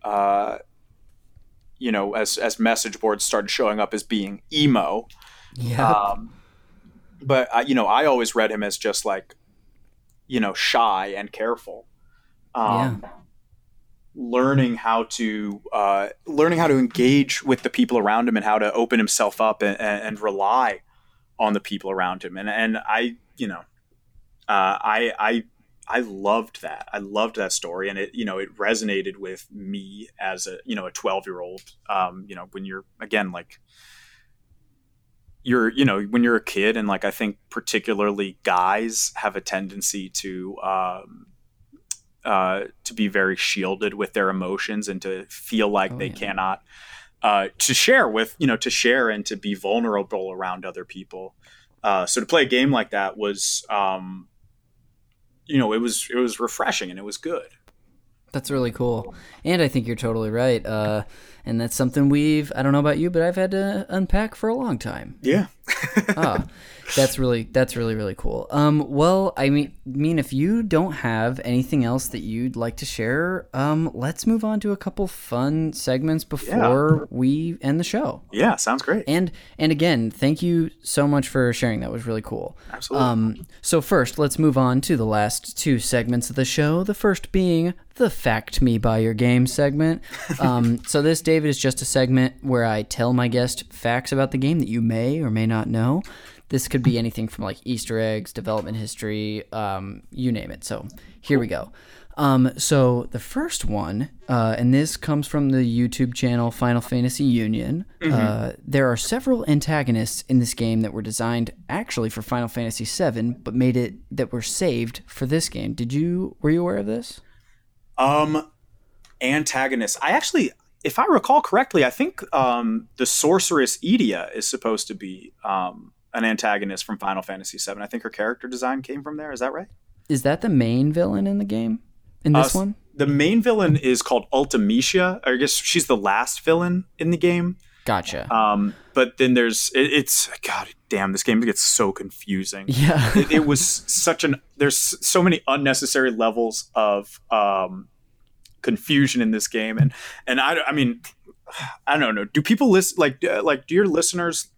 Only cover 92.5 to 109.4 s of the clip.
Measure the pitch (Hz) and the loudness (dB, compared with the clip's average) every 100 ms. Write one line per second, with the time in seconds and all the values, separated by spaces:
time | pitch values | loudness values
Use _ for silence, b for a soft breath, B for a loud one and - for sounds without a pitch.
92.5 | 123 117 107 107 - 120 127 123 123 123 | 2 2 0 -2 -2 2 2 2 2 0
93.5 | - - - 117 123 - 135 131 131 135 | -2 -10 -6 -2 -2 0 0 0 0 0
94.5 | 170 110 117 113 113 120 156 139 110 113 | 0 0 0 0 0 0 -2 0 0 0
95.5 | 113 110 113 120 160 - B B B - | 0 -2 0 2 0 -4 B B B -6
96.5 | 131 - 131 127 117 113 117 113 - 98 | -4 -2 0 2 0 -2 -4 -6 -6 -8
97.5 | - 120 117 - 110 110 107 92 - 101 | -8 -6 -6 -4 -2 -2 -2 -6 -10 -4
98.5 | 107 85 110 107 - 110 107 107 107 - | -4 -4 -8 -8 -8 -6 -4 -4 -6 -8
99.5 | 110 104 95 98 101 - - 127 110 - | -6 -4 -6 -8 -14 -16 -4 -2 -2 -6
100.5 | - - 110 - - B B - 139 110 | -12 -10 -10 -10 -18 B B 0 2 2
101.5 | 78 - B B B B - 143 131 127 | -4 -8 B B B B 0 4 6 4
102.5 | - - 143 127 123 120 120 - 262 330 | 2 2 4 4 2 -2 -10 -8 -6 -4
103.5 | - - 104 82 104 147 - - 123 113 | -4 -2 -2 -2 -4 -4 -8 -2 0 2
104.5 | 113 123 135 156 - - 147 139 147 139 | 2 4 4 2 -4 -2 -2 -2 0 2
105.5 | 131 120 117 120 - 127 120 127 120 117 | 2 2 2 0 0 -2 0 0 2 0
106.5 | - 123 120 - 127 123 127 139 120 107 | 0 0 0 0 0 0 0 2 2 2
107.5 | 110 120 156 202 - 165 127 107 110 120 | -2 -2 -4 -6 -4 0 2 2 0 -4
108.5 | - - 139 131 117 - 240 262 240 | -8 -2 2 2 2 -2 -2 0 0